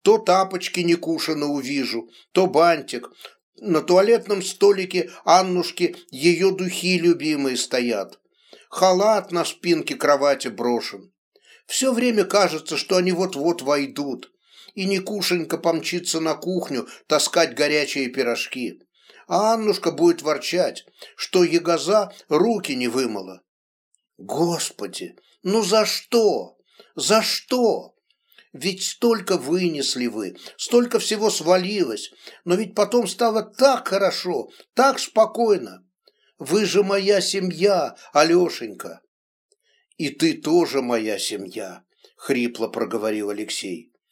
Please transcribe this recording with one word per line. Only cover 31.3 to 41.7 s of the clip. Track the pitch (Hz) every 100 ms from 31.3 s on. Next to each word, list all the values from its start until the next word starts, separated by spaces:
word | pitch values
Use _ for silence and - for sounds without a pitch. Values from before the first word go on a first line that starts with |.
свалилось, | - 160 185 185 208 139 104 - _ - -
но | 175
ведь | 185 202 -
потом | 196 240 185
стало | - 233 214
так | 220 - 269 254 -
хорошо, | 190 190 - 180 143 - - _
так | - 269 262
спокойно. | - 214 220 220 226 180 107 92 _ _ _ _ _ -
Вы | 143 202
же | 196 196
моя | 196 202 196 196
семья, | 180 196 185 156 202 185 127 - -
Алешенька». | 147 165 175 170 - 113 92 95 92 _ _ _ _ _ _ _ _ _ -
«И | 143
ты | - 165
тоже | - 151 175 156 135
моя | 120 117 110 98
семья», | - 101 95 107 95